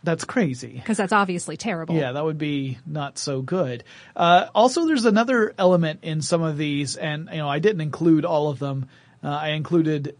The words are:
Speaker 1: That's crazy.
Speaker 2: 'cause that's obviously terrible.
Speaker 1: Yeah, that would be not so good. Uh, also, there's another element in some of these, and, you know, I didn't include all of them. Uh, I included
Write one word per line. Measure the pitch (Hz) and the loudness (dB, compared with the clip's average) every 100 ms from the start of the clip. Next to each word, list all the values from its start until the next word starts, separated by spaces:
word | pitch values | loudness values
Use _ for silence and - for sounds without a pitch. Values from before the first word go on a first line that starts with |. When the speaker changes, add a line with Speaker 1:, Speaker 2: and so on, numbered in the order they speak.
Speaker 1:
That's | 160 165 | -2 -2
crazy. | - - 180 127 120 123 | -2 0 0 -2 -10 -14
Speaker 2:
'cause | - 214 | -4 -2
that's | 190 | 2
obviously | 214 196 180 - 156 | 2 2 -2 -6 -8
terrible. | 226 175 165 | -6 -6 -2
Speaker 1:
Yeah, | 165 135 | 0 0
that | 127 | -2
would | 156 156 | -2 -2
be | 151 143 135 127 - | -2 -2 -4 -8 -8
not | 151 143 - | -8 -8 -8
so | - 135 | -6 -4
good. | 131 180 143 120 - - - - | -2 -2 -2 -4 -12 -20 -20 0
Uh, | 170 180 - | 6 6 6
also, | 202 240 254 330 | 4 4 4 2
there's | 302 | 2
another | 233 208 233 254 220 - | 4 4 4 2 2 0
element | 185 180 165 156 | 2 2 2 -4
in | 160 156 | -6 -6
some | 135 175 | 0 0
of | 160 147 | 0 -2
these, | 151 143 139 - | -2 -2 -4 -6
and, | 160 151 165 | -6 -6 -8
you | 165 | -6
know, | 147 | -4
I | 147 | 0
didn't | 202 202 | 0 0
include | 156 - 165 156 | -4 0 4 4
all | 160 156 151 | 4 0 0
of | 139 | -2
them. | 139 135 131 _ _ _ | -4 -4 -8 _ _ _
Uh, | 147 | -6
I | 147 151 | -4 -4
included | 156 151 175 156 151 143 | -4 0 2 2 0 -4